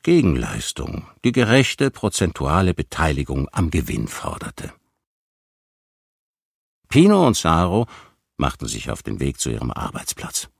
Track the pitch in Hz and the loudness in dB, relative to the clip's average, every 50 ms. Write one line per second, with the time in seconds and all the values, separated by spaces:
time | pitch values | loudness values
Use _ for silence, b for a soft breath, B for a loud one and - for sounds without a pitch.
0 | - 165 175 170 120 90 71 62 57 50 - 55 - - - - - - - - | 0 4 4 4 4 4 2 0 -2 -4 -6 -8 -8 -8 -8 -8 -8 -8 -8 -8
1 | - - - _ - 127 120 131 117 104 117 135 131 - - - 143 135 - - | -10 -14 -10 _ -2 0 2 2 2 4 4 4 4 2 0 -2 -2 -2 -2 -2
2 | - 101 - - 95 82 - - 69 67 78 92 95 90 90 - 73 - - - | -4 -4 0 0 0 -2 0 -2 0 2 2 4 4 2 2 -2 -4 -6 -4 -2
3 | 82 78 71 69 71 - 67 67 69 - - - 87 80 - 82 - - - 53 | 0 0 0 -2 -2 -4 -4 -4 -4 -2 -2 -2 0 0 0 -2 -2 -2 -4 -6
4 | 55 - - - - - - - - - - - - - - _ _ _ _ _ | -6 -8 -8 -10 -10 -10 -10 -10 -10 -12 -12 -14 -16 -16 -16 _ _ _ _ _
5 | _ _ _ _ _ _ _ _ _ _ _ _ _ _ _ _ _ _ _ _ | _ _ _ _ _ _ _ _ _ _ _ _ _ _ _ _ _ _ _ _
6 | _ _ _ _ _ _ _ _ _ _ _ _ _ _ _ _ _ _ - 139 | _ _ _ _ _ _ _ _ _ _ _ _ _ _ _ _ _ _ 6 6
7 | 180 202 208 190 175 127 104 - - 82 80 82 90 82 92 113 117 B B B | 8 8 8 6 6 4 2 2 2 2 4 4 2 2 2 0 -2 B B B
8 | B B B B _ _ _ - 67 65 - - 69 57 55 55 - - 55 - | B B B B _ _ _ -2 -2 -2 -2 -4 -8 -10 -10 -8 -8 -8 -10 -8
9 | - 55 52 - 65 69 67 - - 64 57 53 62 60 - - - - - - | -8 -10 -6 -4 -4 -4 -4 -4 -6 -6 -6 -4 -6 -6 -6 -6 -8 -8 -10 -10
10 | - - - - - - - - - - _ | -10 -10 -10 -10 -10 -10 -8 -10 -10 -12 _